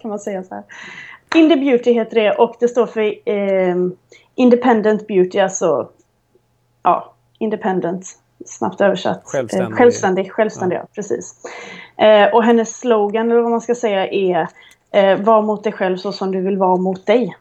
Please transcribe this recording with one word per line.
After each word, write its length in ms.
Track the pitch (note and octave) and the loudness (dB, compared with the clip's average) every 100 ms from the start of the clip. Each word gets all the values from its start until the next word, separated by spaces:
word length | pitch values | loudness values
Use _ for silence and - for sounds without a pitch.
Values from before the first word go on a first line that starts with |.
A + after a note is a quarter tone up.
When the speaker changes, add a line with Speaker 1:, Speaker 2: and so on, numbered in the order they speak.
Speaker 1:
kan 80 | A#3 | -10
man 100 | G#3 | -10
säga 240 | G#3 F#3+ | -8 -8
så 120 | F#3 G3+ | -10 -14
här. 80 | - - - - - - - D#4+ | -16 -20 -20 -18 -20 -18 -2 4
Indie 220 | D#4+ D4+ | 4 4
Beauty 360 | C#4 A#3+ A#3+ | 2 2 2
heter 220 | A#3+ A3 A3+ | 0 0 0
det 160 | G#3 | 2
och 240 | - A3+ - | 2 0 0
det 80 | A#3+ | -2
står 180 | A#3+ A3 | 0 -2
för, 280 | A3+ G#3+ G#3 - | -2 -4 -4 -4
ehm, 680 | G#3 G3 F#3+ F#3 F3+ F3+ F3+ _ - _ - | -2 0 0 0 0 -2 -6 _ -20 _ 0
Independent 720 | B3 A#3+ B3 A3 G#3 G#3+ G#3 | 4 4 4 2 2 0 0
Beauty, 320 | G3 F#3 G3+ | 0 0 0
alltså, 500 | F#3+ - F#3 C3+ A2 _ _ _ _ _ _ _ _ _ | -2 -2 -2 -2 -4 _ _ _ _ _ _ _ _ _
ja, 300 | F#3 E3+ - _ _ - | 0 0 -4 _ _ -8
independent, 680 | A3 G#3+ G3 F#3 E3+ F#3 - - _ - - | -6 -4 -4 -4 -4 -6 -12 -20 _ -20 -18
snabbt 360 | - - - | -8 -8 -2
översatt. 400 | G2+ F#2 A2+ - - | 0 0 -4 -6 -6
Speaker 2:
Självständig. 460 | C#3+ A#2+ G3 - | -6 -4 -4 -2
Speaker 1:
Eh, 60 | A2 | 2
självständig, 540 | A#3+ A#3 G3 F#3 F#3+ | 4 4 -2 -2 -4
självständig, 440 | - G#3+ G#3+ F#3 E3+ | -2 -4 -2 -4 -4
Speaker 2:
Ja. 40 | |
Speaker 1:
ja, 80 | - - | -8 -12
precis. 400 | F#3 - - - - - - - - - | -8 -8 -10 -18 -18 -16 -18 -20 -12 2
Eh, 360 | G#3+ G#3+ G3+ | 6 6 6
och 100 | A3 | 4
hennes 360 | A#3 A#3 A3+ - | 4 2 0 -4
slogan, 520 | B3+ A3 G#3 A3 A#3 | -2 0 0 -2 0
eller 100 | A#3 | 0
vad 100 | A#3 | 2
man 100 | A#3 | -2
ska 140 | A3+ A#3+ | -2 -4
säga, 320 | A3+ G3 F#3+ | -2 -2 -2
är, 400 | G3+ F#3 F3 F3 - - _ _ | -2 0 0 -2 -8 -20 _ _
eh, 260 | G#3 G3 F#3 | 2 2 2
"Var 200 | G#3 A3 | 4 2
mot 220 | G#3+ G#3 | 2 -4
dig 100 | G#3+ | -6
själv 240 | G#3 F#3+ F3+ | -4 -4 -4
så 140 | G3+ | -6
som 200 | F3+ F#3+ | -6 -4
du 100 | F#3+ | -4
vill 160 | F#3 G3 | -2 0
vara 180 | F#3+ F3+ | 2 2
mot 280 | F#3+ F#3 - | 0 -4 0
dig." 320 | A#3 G3 - | 0 0 -8